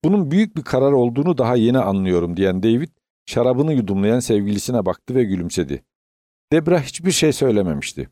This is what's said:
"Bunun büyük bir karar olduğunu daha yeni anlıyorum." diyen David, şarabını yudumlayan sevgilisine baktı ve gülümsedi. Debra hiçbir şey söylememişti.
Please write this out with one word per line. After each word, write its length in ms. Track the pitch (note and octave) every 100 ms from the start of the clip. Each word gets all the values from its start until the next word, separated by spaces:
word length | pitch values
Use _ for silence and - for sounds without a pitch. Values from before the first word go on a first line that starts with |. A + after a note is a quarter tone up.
"Bunun 260 | D#3 G3+ D3+
büyük 260 | F3 G#3+ D#3+
bir 60 |
karar 300 | - B2+ C3+
olduğunu 460 | C#3 A#2+ A#2+ D#3 E3+
daha 180 | A#2 B2
yeni 220 | A2+ C3
anlıyorum." 580 | G2 G2 F#2+ F2+ E2+ F2
diyen 260 | G2 F#2
David, 260 | A2 A#2 D#3+ _ _ _ -
şarabını 460 | - B2 B2+ D3+
yudumlayan 480 | C#3+ G2+ G2 G2+ A#2+
sevgilisine 680 | - G#2+ G2+ G#2 - B2 F#2
baktı 280 | F2 -
ve 100 | B2+
gülümsedi. 600 | A2+ F#2 E2+ - D2+ C#2 _ _ _ _ _ _ _
Debra 280 | A3+ D#3 F3
hiçbir 320 | C3 - F3
şey 200 | D3+ D#3
söylememişti. 800 | C#3 C3+ G#2+ F#2 C#2+ - - C2+